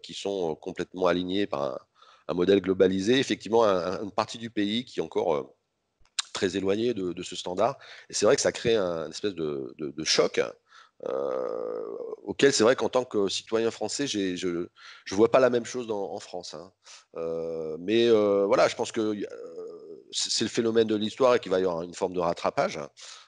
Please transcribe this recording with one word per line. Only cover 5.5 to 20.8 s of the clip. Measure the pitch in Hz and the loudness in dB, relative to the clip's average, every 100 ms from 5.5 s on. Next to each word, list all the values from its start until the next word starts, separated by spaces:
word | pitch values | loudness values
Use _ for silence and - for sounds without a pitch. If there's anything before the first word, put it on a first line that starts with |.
| _ _ _ _ _ _ - - | _ _ _ _ _ _ -8 -8
très | - 98 95 | -2 0 0
éloignée | 95 107 120 | 0 0 0
de, | 107 90 | -2 -4
de | 85 | -6
ce | 85 90 | -8 -8
standard. | 90 90 120 - - - - | -6 0 0 0 -16 -20 -8
Et | |
c'est | - 104 | 2 4
vrai | |
que | 139 | 4
ça | 90 | 2
crée | - 120 | 0 2
un, | 110 90 82 | 2 2 -2
une | 78 | -6
espèce | - 104 82 | -6 -6 -4
de, | 78 69 62 71 | -4 -4 -8 -8
de, | 73 | -8
de | 73 | -6
choc, | 78 - - - 62 - _ - - _ - | 0 2 2 2 -2 -6 _ -20 -20 _ -6
euh, | 67 69 64 60 58 55 55 53 53 - - | -4 -2 -2 -4 -6 -6 -6 -8 -10 -10 -10
auquel | 101 - 139 | -8 4 4
c'est | - | 6
vrai | 110 131 | 4 2
qu'en | 110 | 0
tant | 127 127 | -2 0
que | 107 95 | 0 0
citoyen | - - 113 113 | -2 -2 0 0
français, | - 107 - 139 | -2 -8 -4 -4
j'ai, | 104 95 87 | -2 -2 -2
je, | 90 85 87 _ - - - | -4 -4 -6 _ -20 -18 -6
je | |
vois | 98 113 | 4 6
pas | 135 | 6
la | 123 | 6
même | 123 | 2
chose | 113 123 110 | -2 -8 -6
dans, | 101 87 | -6 -6
en | 101 | -10
France, | - 90 - | -12 -12 -12
hein. | 78 92 _ - - _ 82 | -14 -16 _ -20 -20 _ -8
Euh, | 82 82 82 80 78 78 | -6 -4 -6 -6 -6 -6
mais, | 92 113 117 | 2 4 6
euh, | 107 104 101 | 6 6 4
voilà, | 101 139 147 | 4 4 4
je | - | 2
pense | 113 | -4
que, | 117 | -2
euh, | 107 104 - 58 85 85 85 85 78 69 - | -2 -2 -8 -12 -14 -12 -14 -14 -18 -20 -10
c'est, | - - | -6 -4
c'est | - | -2
le | 110 | -2
phénomène | - 113 113 | 0 2 4